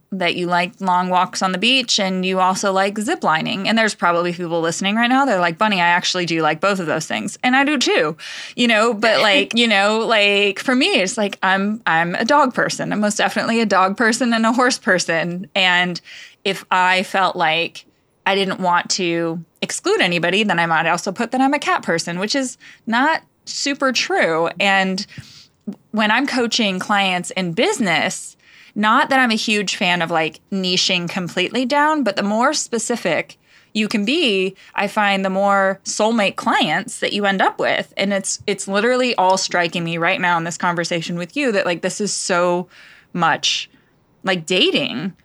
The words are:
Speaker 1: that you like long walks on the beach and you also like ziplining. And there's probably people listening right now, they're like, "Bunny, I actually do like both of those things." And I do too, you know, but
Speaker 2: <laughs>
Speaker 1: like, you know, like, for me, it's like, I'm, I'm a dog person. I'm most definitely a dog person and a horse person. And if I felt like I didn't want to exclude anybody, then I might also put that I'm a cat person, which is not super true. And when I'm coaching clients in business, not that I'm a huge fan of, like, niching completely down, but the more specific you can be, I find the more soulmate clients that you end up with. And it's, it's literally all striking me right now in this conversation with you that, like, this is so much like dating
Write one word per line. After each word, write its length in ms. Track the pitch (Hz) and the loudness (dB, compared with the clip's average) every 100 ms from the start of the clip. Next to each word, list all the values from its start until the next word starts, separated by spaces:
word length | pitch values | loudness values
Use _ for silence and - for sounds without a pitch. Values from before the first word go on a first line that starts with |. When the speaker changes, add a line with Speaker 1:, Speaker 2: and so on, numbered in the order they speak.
| _ | _
Speaker 1:
that 240 | 190 175 175 | -4 -2 -2
you 100 | 175 | 0
like 320 | 175 180 - | 0 -2 -4
long 280 | 190 180 180 | 0 0 2
walks 320 | 180 180 - | 0 0 -2
on 120 | 190 | -2
the 60 | 185 | 0
beach 400 | 226 269 247 - | 0 0 0 -2
and 260 | 190 185 | -2 -2
you 140 | 185 185 | -2 0
also 320 | 185 190 208 | 0 0 0
like 240 | 190 196 208 | 0 0 -2
ziplining. 720 | 214 359 190 156 156 170 196 | -4 -2 0 0 0 -4 0
And 100 | 220 | 2
there's 160 | 220 | 0
probably 380 | - 180 170 175 | 0 0 2 0
people 280 | 170 175 165 | -4 -4 -2
listening 340 | 165 165 190 214 | -2 -2 -2 0
right 120 | 240 | 2
now, 160 | 262 | 2
they're 160 | 277 190 | 2 2
like, 160 | 175 165 | 0 0
"Bunny, 220 | 214 196 | 0 2
I 60 | 175 | 2
actually 400 | 175 - 180 175 | 2 0 -2 -2
do 140 | 165 | 0
like 180 | 156 160 | 0 2
both 200 | 190 190 | 0 0
of 60 | 165 | 0
those 200 | 156 156 | -2 -2
things." 320 | 110 202 - | -4 -6 -4
And 120 | 254 262 | 0 2
I 80 | |
do 120 | 277 302 | 2 0
too, 380 | 285 415 151 165 - - - - | 2 2 0 -4 -12 -14 -12 -2
you 120 | 240 | 2
know, 260 | 220 226 | 4 2
but 260 | 214 226 214 | 2 2 4
Speaker 2:
<laughs> 20 | |
Speaker 1:
like, 300 | 214 196 196 | 4 4 2
you 120 | 233 233 | 2 2
know, 320 | 202 202 220 | 4 4 2
like, 580 | 220 220 202 202 202 196 | 2 2 4 2 2 0
for 140 | - | 0
me, 120 | 254 339 294 | 0 2 2
it's 160 | 185 - | 0 -2
like, 200 | 202 208 | -4 -2
I'm, 400 | 190 196 202 214 - | 2 2 0 -2 0
I'm 280 | 165 170 | 0 0
a 100 | 180 | -2
dog 300 | 233 294 269 | 2 4 4
person. 380 | 214 170 - 165 | 0 -2 -2 -4
I'm 80 | 180 | -2
most 160 | 208 208 | -2 0
definitely 440 | 196 202 - 226 | 0 0 -2 0
a 60 | 220 | 2
dog 300 | 190 190 196 | 2 2 2
person 360 | 226 233 247 | 0 2 0
and 140 | 226 226 | 0 2
a 60 | |
horse 260 | 233 247 - | 2 2 0
person. 680 | - 180 170 165 170 175 196 | 0 0 2 -2 -2 -6 -4
And 460 | 202 185 180 180 170 - - - - | 0 2 2 0 -4 -12 -20 -20 -8
if 200 | 202 190 - | -6 -6 -2
I 320 | 185 180 185 | 2 4 2
felt 340 | 190 196 185 - | 0 0 0 0
like 480 | 165 160 170 - - _ _ _ - | 0 0 -2 -8 -20 _ _ _ -2
I 80 | |
didn't 260 | 196 190 - | 0 0 -2
want 280 | 180 175 - | 0 0 0
to 500 | - 180 170 165 165 165 _ | -4 -2 -2 -2 -6 -10 _
exclude 380 | 196 - 339 415 | -8 -6 -2 0
anybody, 420 | 190 175 170 190 | 0 0 0 0
then 160 | 214 170 | 0 0
I 80 | 170 | 2
might 200 | 160 165 | 2 2
also 240 | 170 - | 0 -2
put 200 | 185 233 | -6 -4
that 80 | 254 | 0
I'm 140 | 269 | 0
a 40 | 294 | 0
cat 240 | 330 349 | -2 -2
person, 360 | 220 170 170 170 | -2 -2 -2 -6
which 160 | 208 | -4
is 220 | 285 262 - - - - | -2 -4 -8 -20 -16 -4
not 360 | 226 277 320 - _ - | 0 2 0 -6 _ -14
super 460 | - 277 277 262 | -6 -4 -2 0
true. 560 | 233 - 370 196 160 165 - | 0 -2 0 2 2 0 0
And 460 | 202 196 190 190 - - - - - _ - - _ | 2 2 2 -2 -8 -14 -20 -20 -20 _ -14 -14 _
when 180 | 214 214 | -2 2
I'm 160 | 226 269 | 2 0
coaching 520 | 247 233 - 214 185 | 0 0 0 0 -2
clients 500 | - 202 196 180 175 | 0 0 2 -2 -4
in 220 | - 180 | -4 -4
business, 840 | 165 320 392 208 156 117 - - - _ - - | 0 0 0 0 2 0 -4 -12 -20 _ -20 -12
not 360 | - 214 240 302 | -2 2 2 4
that 100 | 262 | 4
I'm 100 | 247 | 4
a 40 | 220 | 2
huge 400 | - 208 190 - | 0 0 -2 -2
fan 240 | 185 175 | 0 2
of, 80 | 165 | 0
like, 300 | 165 160 156 _ | 0 0 -4 _
niching 580 | 196 185 180 - 185 170 | -4 0 0 0 0 -2
completely 560 | 196 175 - 180 233 254 | -4 -4 -2 -2 -2 0
down, 360 | 294 294 311 | 2 2 2
but 140 | 226 196 | 0 -2
the 60 | |
more 300 | 202 214 262 | 0 0 0
specific 840 | 294 - 233 - 240 185 156 - - _ _ _ | 0 -4 -4 -4 -4 -2 -2 -4 -12 _ _ _
you 120 | 214 214 | -4 -2
can 180 | 220 | 0
be, 520 | 202 311 285 190 185 190 - | 0 0 0 0 -2 -6 -8
I 140 | - 202 | -4 -2
find 360 | 214 202 196 | 0 0 0
the 60 | 190 | 0
more 480 | 190 202 196 190 196 | 0 2 2 2 -2
soulmate 520 | - - 220 233 196 - | -6 -2 0 2 0 -2
clients 640 | - 381 202 160 - - | -2 0 0 -2 -4 -6
that 120 | - | -4
you 140 | 202 202 | -2 0
end 140 | 190 | 2
up 160 | 294 - | 0 0
with. 320 | 127 - - - | 0 -2 -4 -4
And 160 | 196 | -2
it's, 300 | 202 196 - - | -2 -4 -6 -4
it's 200 | 196 - | -6 -4
literally 480 | 196 226 254 254 - | 0 0 2 0 2
all 200 | 185 190 | 2 2
striking 480 | - 180 170 175 | 0 0 -2 -2
me 140 | 165 170 | -4 -2
right 220 | 170 190 | 0 0
now 160 | 180 175 | 0 0
in 60 | |
this 120 | 165 165 | -2 -2
conversation 600 | 185 175 170 170 160 175 | -2 -2 -2 -4 -4 -6
with 180 | 175 277 | -6 -2
you 160 | 277 | 0
that, 140 | 196 - | 0 0
like, 160 | - | -2
this 180 | 185 - | -4 -4
is 120 | 202 | -4
so 560 | - - 180 180 175 180 - - - _ | -4 -2 0 2 0 -4 -14 -20 -20 _
much 580 | 175 165 139 - - - _ _ _ _ _ | -2 0 0 -2 -4 -6 _ _ _ _ _
like 220 | 185 185 160 | -2 -2 0
dating 680 | 185 311 285 143 107 185 - | 2 2 0 -2 -4 -8 -10